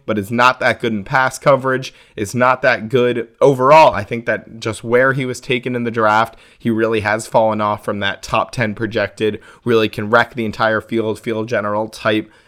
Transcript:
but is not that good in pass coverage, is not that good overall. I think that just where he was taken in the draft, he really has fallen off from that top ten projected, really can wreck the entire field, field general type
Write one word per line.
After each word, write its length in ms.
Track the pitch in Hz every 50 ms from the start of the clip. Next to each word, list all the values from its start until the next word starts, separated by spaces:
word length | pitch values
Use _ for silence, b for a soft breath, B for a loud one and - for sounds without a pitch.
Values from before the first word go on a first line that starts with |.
| _
but 120 | - 110 104
is 120 | 101 98
not 300 | 117 117 120 127 127 -
that 180 | - 123 113 -
good 140 | - 120 110
in 100 | 104 95
pass 340 | - - 131 131 131 -
coverage, 560 | - - 151 139 131 127 135 131 127 131 - b b b b b
is 180 | - 107 98 -
not 300 | 120 123 127 131 127 -
that 260 | 131 120 107 104 110
good 400 | 117 127 123 123 120 120 113 - _ _
overall. 520 | - 139 143 123 127 131 147 160 160 135 104
I 120 | 92 107
think 220 | - 123 117 113
that 340 | 117 110 104 - - - 113
just 240 | 113 113 107 - -
where 280 | 117 117 123 131 135 131
he 140 | 139 135
was 140 | 127 123 -
taken 340 | - - 131 123 120 131 123
in 80 | 123 120
the 80 | 120
draft, 480 | 110 117 110 107 107 110 113 113 - b b b b
he 140 | b - 120
really 300 | 113 110 113 110 113 110
has 260 | 98 107 104 113 117
fallen 340 | - - 127 110 110 107 107
off 240 | 107 104 104 101 -
from 140 | - 110 101
that 240 | 101 98 98 - -
top 300 | - - 113 - - -
ten 200 | - 120 107 104
projected, 680 | 98 113 104 98 107 101 98 - - 110 107 101 98 B B B B _
really 240 | 120 120 113 110 107
can 220 | - - 107 104
wreck 240 | 110 117 117 - -
the 100 | - 113
entire 360 | 107 104 - 120 110 110 107
field, 380 | - - 117 113 110 110 104 101
field 300 | - 123 113 110 110 117
general 400 | 123 107 104 104 104 104 110 110
type 420 | - - - 113 107 107 104 b b b b